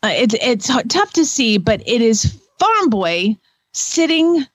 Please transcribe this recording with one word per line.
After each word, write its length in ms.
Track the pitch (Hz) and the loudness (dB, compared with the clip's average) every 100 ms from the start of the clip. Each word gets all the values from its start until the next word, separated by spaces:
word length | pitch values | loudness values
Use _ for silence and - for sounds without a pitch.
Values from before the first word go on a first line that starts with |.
uh, 60 | 214 | -2
it's, 220 | 139 233 220 | 0 0 0
it's 300 | 254 233 - | -2 -2 0
h-, 140 | 254 240 | -2 0
tough 240 | 349 403 | -2 0
to 100 | 339 | 0
see, 340 | 302 - 233 208 | -2 0 0 2
but 240 | 175 208 - | 0 -2 -2
it 140 | 233 | 0
is 380 | 226 214 - - _ _ | 2 2 0 -4 _ _
Farm 280 | 403 440 359 | 0 2 0
Boy 480 | 214 175 170 190 214 _ _ _ | 0 -2 -2 -2 -4 _ _ _
sitting 720 | - - - 330 320 330 339 269 | -10 -6 0 0 2 2 0 -2